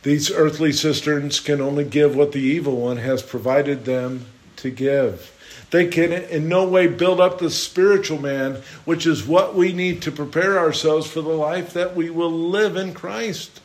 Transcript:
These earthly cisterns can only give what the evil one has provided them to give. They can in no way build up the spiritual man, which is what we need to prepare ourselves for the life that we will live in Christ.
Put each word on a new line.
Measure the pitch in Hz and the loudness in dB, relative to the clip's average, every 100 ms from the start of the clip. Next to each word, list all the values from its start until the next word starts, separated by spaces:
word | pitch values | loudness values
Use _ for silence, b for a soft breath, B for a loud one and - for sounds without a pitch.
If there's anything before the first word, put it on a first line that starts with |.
| 143 | 0
These | 151 - | 0 0
earthly | 190 156 151 156 | 2 2 2 0
cisterns | 131 156 139 151 147 143 - | 0 0 0 0 -2 -2 -4
can | - 143 | -2 -2
only | 135 143 | 0 -2
give | 143 147 147 139 | 0 4 4 4
what | 143 | 2
the | 139 | 2
evil | 135 160 143 123 | 0 0 -2 -2
one | 120 120 | -2 -4
has | 123 127 | -2 -4
provided | - 123 120 139 143 139 | -4 -6 0 2 2 -2
them | 120 127 127 127 120 - - - | -2 -2 -4 -8 -12 -20 -20 -10
to | 135 | -10
give. | 123 135 139 123 92 - _ B B B | -2 0 2 0 -2 -16 _ B B B
They | 170 175 | 2 2
can | 170 165 | 2 0
in | 175 175 160 156 | 0 -4 -4 0
no | 180 185 | 2 4
way | 185 170 | 4 2
build | 127 175 180 | 2 2 4
up | 180 180 | 4 2
the | 170 | -4
spiritual | - - - 190 196 196 151 | -4 -4 2 4 4 2 -4
man, | 139 139 135 135 B B - | -4 -4 -4 -6 B B -4
which | 165 165 | 0 0
is | 151 123 | 0 2
what | 170 190 | 2 4
we | 190 180 | 2 2
need | 175 185 170 | 2 -2 -2
to | 160 | -6
prepare | 143 147 160 190 190 | -8 -4 0 2 2
ourselves | 165 - 156 156 156 | 2 2 2 2 0
for | 160 | -6
the | 156 | -4
life | 160 151 175 175 | -2 0 -2 -4
that | 175 180 | -4 -4
we | 180 165 | -2 -4
will | 165 170 | -2 -2
live | 165 170 196 214 175 | -2 -2 2 0 0
in | 190 | -8
Christ. | 165 180 214 226 170 - - | -8 -10 -6 -6 -8 -12 -18